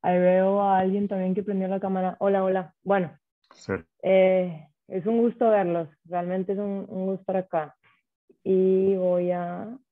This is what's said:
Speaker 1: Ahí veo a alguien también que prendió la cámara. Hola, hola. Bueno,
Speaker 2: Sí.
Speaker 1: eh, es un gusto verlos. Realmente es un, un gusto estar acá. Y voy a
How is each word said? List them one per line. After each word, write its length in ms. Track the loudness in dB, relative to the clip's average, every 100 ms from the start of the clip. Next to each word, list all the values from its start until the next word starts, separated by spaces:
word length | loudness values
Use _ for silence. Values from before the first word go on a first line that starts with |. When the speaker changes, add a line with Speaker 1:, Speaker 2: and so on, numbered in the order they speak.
Speaker 1:
Ahí 160 | 2 4
veo 420 | 4 4 4 2
a 180 | 2 2
alguien 300 | 2 0 -2
también 260 | -2 -2
que 80 | -2
prendió 240 | -2 -4 -2
la 140 | -4
cámara. 360 | -2 -2 -2 -2
Hola, 240 | 0 2
hola. 300 | 2 -2 -4 _
Bueno, 360 | 0 0 0 -8 _ _ _
Speaker 2:
Sí. 180 | -20 -6 -6 -6 _
Speaker 1:
eh, 640 | 2 4 4 2 -2 -8 -18 _ _
es 180 | -6 -2
un 120 | 0
gusto 300 | 0 2 2
verlos. 380 | 2 2 -2 -6 _
Realmente 480 | _ -6 -4 -4 -4
es 60 | -4
un, 280 | -4 -8 -8
un 180 | -6 -6
gusto 140 | -6
estar 140 | -4 -4
acá. 400 | -2 -6 -6 _ _ _ _ _ _ _
Y 500 | 0 2 4 4 2
voy 380 | 2 0 0 0
a 440 | -2 -4 -8 -12 -16 _